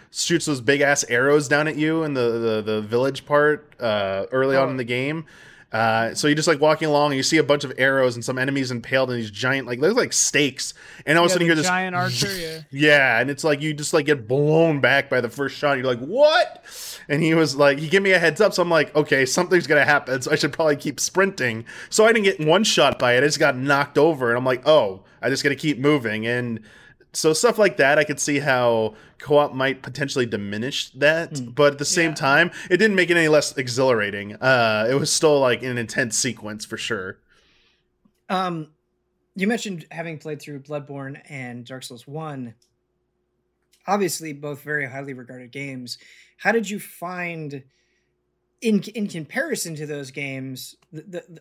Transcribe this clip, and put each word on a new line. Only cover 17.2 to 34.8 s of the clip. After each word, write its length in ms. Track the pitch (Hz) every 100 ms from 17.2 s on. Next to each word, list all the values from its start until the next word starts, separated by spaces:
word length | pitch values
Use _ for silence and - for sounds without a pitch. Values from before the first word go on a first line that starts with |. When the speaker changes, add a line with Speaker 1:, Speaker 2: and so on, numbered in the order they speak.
Speaker 1:
he 140 | 165 165
was 200 | 156 135
like, 220 | 143 139
he 100 | 156
gave 140 | 190
me 120 | 196
a 40 | 185
heads 220 | 165 -
up, 100 | 208 196
so 80 |
I'm 80 | 175
like, 240 | 165 147 151
"Okay, 320 | 151 135 131
something's 400 | 180 175 180 135
gonna 180 | 151 139
happen, 340 | 143 - 131
so 80 | 120
I 40 | 151
should 160 | 151
probably 220 | 123 160 139
keep 240 | 147 135
sprinting." 640 | - 185 196 190 123 110 117 - -
So 120 | -
I 100 | 220
didn't 120 | 226 196
get 140 | 190 156
one 160 | 180
shot 340 | 220 - 143 -
by 160 | 123
it. 100 | 123
I 40 | 147
just 100 | 147
got 160 | 147 127
knocked 440 | 135 139 139 147
over, 300 | 156 147 123
and 100 | 120
I'm 60 | 127
like, 220 | 123 143
"Oh, 360 | 156 107 95 - _
I 80 | 120
just 140 | 135
gotta 120 | 147 139
keep 220 | 156 120
moving." 480 | 139 151 113 107 113
And 360 | 123 120 110 - - - _ _
so 220 | - 160
stuff 240 | 156 240 214
like 200 | 202 -
that, 200 | 139 151
I 60 |
could 160 | 151 139
see 180 | - 143
how 540 | 147 127 123 113 110 - - -
co-op 340 | 139 147 147
might 280 | 131 135 135
potentially 460 | - 131 139 143 120
diminish 640 | 104 101 104 123 143 -
that, 480 | 127 143 165 170 147
Speaker 2:
Hmm. 60 | 120
Speaker 1:
but 240 | 120 147
at 60 | 139
the 40 | 143
same 260 | - 165
Speaker 3:
Yeah. 40 | 151
Speaker 1:
time, 360 | 139 143 170 - -
it 80 | 175
didn't 180 | 214 190
make 140 | 175
it 80 | 175
any 100 | 156
less 300 | 151 - -
exhilarating. 800 | 127 117 131 117 101 101 101 104
Uh, 520 | 127 131 113 107